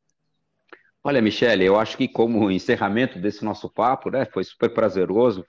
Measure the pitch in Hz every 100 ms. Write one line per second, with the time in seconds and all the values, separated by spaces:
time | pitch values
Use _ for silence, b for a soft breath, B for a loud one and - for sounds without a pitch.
0 | _ _ _ _ _ _ _ B B _
1 | 139 139 107 - 120 101 92 101 110 -
2 | 127 - 117 113 104 92 - 117 101 107
3 | 127 92 98 104 110 98 - - 117 131
4 | - 117 123 - 92 - 117 - 110 95
5 | 87 98 123 95